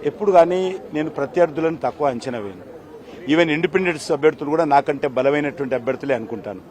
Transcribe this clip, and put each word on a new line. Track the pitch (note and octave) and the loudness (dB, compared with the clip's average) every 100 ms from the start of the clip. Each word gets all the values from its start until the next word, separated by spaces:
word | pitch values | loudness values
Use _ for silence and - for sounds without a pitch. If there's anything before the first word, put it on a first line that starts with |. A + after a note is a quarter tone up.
| D3 | -4
ఎప్పుడు | - G3+ F3+ | -2 4 6
కానీ | E3 F3+ F#3 F#3+ - D#3 | 6 4 -2 -4 -8 -4
నేను | D#3 D3 | -4 -4
ప్రత్యర్థులను | C#3 - E3+ D3 D#3+ D#3+ B2+ | -4 2 2 2 -2 -2 -6
తక్కువ | A#2+ C#3+ | -2 -2
అంచనా | A#2+ C3+ B2 | -2 -6 -8
వేయను. | G2+ F#2 - - - - - - - | -8 -12 -16 -18 -18 -20 -18 -16 0
ఈవెన్ | D#3 E3+ D3+ | 2 4 2
ఇండిపెండెంట్ | E3+ F#3 F#3 D#3 - D3+ | 0 0 0 -2 -2 2
అభ్యర్థులు | D3+ - C#3+ | 4 2 -2
కూడా | D#3+ D#3+ C#3+ | 0 4 4
నాకంటే | C#3 C#3+ C#3+ B2+ | 4 -2 -2 0
బలమైనటువంటి | C3 D3 C#3+ C3+ C#3 B2+ | 2 2 -2 -4 -4 -2
అభ్యర్థులే | A#2 B2+ C#3 B2+ | -2 -4 -2 -2
అనుకుంటాను. | A2 A#2 A2 F#2 - | -2 -10 -10 -12 -14